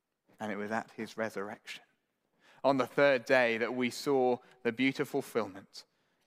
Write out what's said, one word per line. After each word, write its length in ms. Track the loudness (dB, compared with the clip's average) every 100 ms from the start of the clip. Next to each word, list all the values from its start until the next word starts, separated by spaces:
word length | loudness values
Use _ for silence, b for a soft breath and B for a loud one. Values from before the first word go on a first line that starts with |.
| _ _ _ -12
And 100 | -8
it 60 | -6
was 140 | -6
at 200 | -6 -6 -10
his 220 | -12 -8
resurrection, 640 | -8 -6 -10 -12 -16 -18 -20 _ _ _ _ _ b b
on 140 | 0 2
the 80 | 2
third 400 | 4 4 4 4
day, 320 | 4 4 2
that 160 | -2
we 160 | -2 -2
saw 480 | -2 0 2 2 0 b b
the 100 | -4
beautiful 480 | 0 0 0 -4 -4
fulfillment 640 | -4 -4 -4 -8 -18 -20 -20 _ _ _